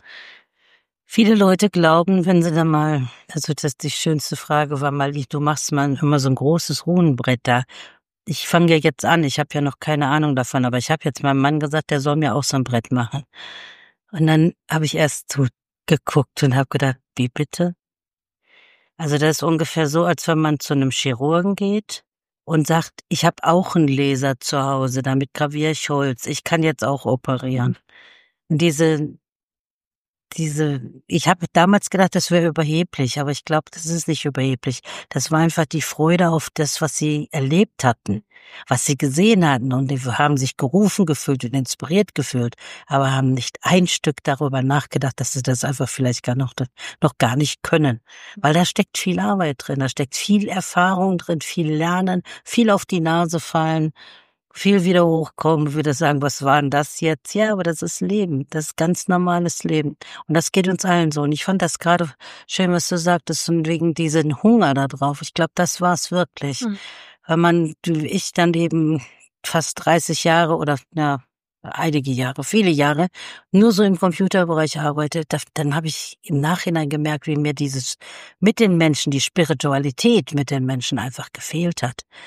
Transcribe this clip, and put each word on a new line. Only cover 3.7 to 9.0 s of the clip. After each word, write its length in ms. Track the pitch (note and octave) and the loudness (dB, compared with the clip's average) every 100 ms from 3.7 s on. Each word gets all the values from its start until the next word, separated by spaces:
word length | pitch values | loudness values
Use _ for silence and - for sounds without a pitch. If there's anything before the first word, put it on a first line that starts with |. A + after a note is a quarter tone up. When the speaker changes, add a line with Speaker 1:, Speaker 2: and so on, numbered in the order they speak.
| - | -6
Speaker 1:
die 160 | D3 | -6
schönste 460 | - E3 D#3 - D3 | -4 -2 -2 -4 -8
Frage 420 | - D3+ D3 C#3+ | -2 0 0 -2
war 120 | C#3+ | -2
mal, 240 | C#3+ C#3 C#3+ | -2 -2 -4
wie, 100 | C3 | -6
du 140 | D3 | -2
machst 320 | D3 D3 - | 0 0 -2
mal 240 | D3 C#3+ C3 | 0 0 0
immer 180 | D3 D3 | 2 2
so 100 | C3+ | 2
ein 60 | C3 | 2
großes 520 | C#3+ E3+ - C#3+ - | 2 0 -2 -4 0
Runenbrett 540 | F3+ E3+ B2 B2+ B2 | 2 4 2 0 -2
da. 200 | - B2 B2+ - - _ _ _ - | 0 0 0 -10 -20 _ _ _ -10
Ich 220 | D3 - | -8 0
fange 240 | F3 E3+ | 2 4
ja 60 | D#3+ | 4
jetzt 260 | D#3 - | 2 0